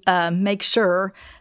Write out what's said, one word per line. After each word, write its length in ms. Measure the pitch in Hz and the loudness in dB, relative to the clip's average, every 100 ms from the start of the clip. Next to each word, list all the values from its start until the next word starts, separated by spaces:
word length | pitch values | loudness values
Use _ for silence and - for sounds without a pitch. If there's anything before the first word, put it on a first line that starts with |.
| - | 0
uh, 240 | 180 170 | 0 0
make 320 | 175 196 202 | 0 0 -2
sure 500 | - 240 190 180 190 - - - | -2 0 2 0 -2 -8 -20 -8